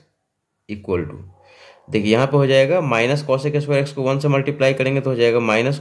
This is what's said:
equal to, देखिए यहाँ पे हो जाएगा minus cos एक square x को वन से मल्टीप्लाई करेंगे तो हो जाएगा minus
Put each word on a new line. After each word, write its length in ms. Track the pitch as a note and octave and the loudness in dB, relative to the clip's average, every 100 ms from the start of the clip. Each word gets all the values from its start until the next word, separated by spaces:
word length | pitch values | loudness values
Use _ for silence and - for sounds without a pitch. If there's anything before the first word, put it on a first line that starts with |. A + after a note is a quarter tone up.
| _ _ _ _ _ _ - | _ _ _ _ _ _ -14
equal 360 | G#2 G2+ F2+ | -12 -4 -4
to, 120 | D2 D2 - - _ - - - - | -4 -12 -20 -20 _ -20 -20 -20 -4
देखिए 200 | A2+ G#2 | -2 2
यहाँ 140 | A2+ C3+ | 2 2
पे 100 | C#3+ | 2
हो 100 | C3+ | 2
जाएगा 320 | C3+ C3+ F3+ | 4 4 0
minus 420 | D3 A2+ A#2+ D3 D3 | 0 0 0 -2 -2
cos 180 | C3 D3 | -2 0
एक 100 | D3 | -4
square 280 | D3 C#3 | 0 -2
x 80 | C#3+ | -2
को 100 | - | -4
वन 160 | C3 C#3 | -2 0
से 100 | D3 | 0
मल्टीप्लाई 460 | C#3 C3+ D3 C3+ | 0 -2 0 0
करेंगे 260 | C3 C3 C#3 | 2 -2 -2
तो 100 | C3+ | -2
हो 60 | B2 | 0
जाएगा 220 | A#2 A#2 | 2 2
minus 400 | A2+ G#2+ B2+ D3 | 2 2 0 -2